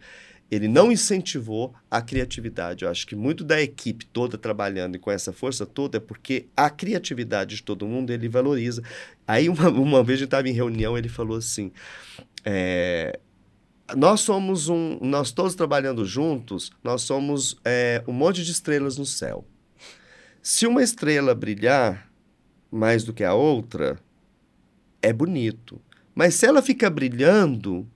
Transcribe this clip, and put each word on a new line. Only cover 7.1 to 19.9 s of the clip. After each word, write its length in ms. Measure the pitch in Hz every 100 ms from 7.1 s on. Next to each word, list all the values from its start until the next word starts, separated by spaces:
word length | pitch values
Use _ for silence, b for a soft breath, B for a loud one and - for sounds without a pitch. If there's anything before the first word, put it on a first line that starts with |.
| 123 113 104 95 107
de 60 |
todo 240 | - 98 104
mundo 240 | 123 127
ele 180 | 120 117
valoriza. 540 | 123 131 139 117 120 117 B B B -
Aí 200 | 110 165
uma, 200 | 170 170
uma 340 | 127 139 135
vez 160 | 120 135
a 20 |
gente 80 | 135
tava 180 | 139 131
em 40 |
reunião, 460 | 120 120 113 110 120
ele 100 | 117
falou 280 | 117 110 113
assim: 340 | 113 - 95 B B B B B - -
é, 760 | - 98 90 90 90 85 78 - _ _ _ _ _ _ - 135
"Nós 260 | 156 214
somos 460 | - 196 190 190 151
um, 300 | 170 160 -
nós 300 | 131 139 131
todos 240 | - 185
trabalhando 500 | 185 160 143 135 120
juntos, 680 | 98 110 160 139 113 95 - -
nós 200 | 120 123
somos, 540 | - 139 143 143 131 -
é, 380 | 117 123 120 117 117
um 40 |
monte 300 | 123 160 185
de 60 | 165
estrelas 480 | 175 - 143 139 131
no 80 | 139
céu. 400 | - 67 50 - _ _ _ B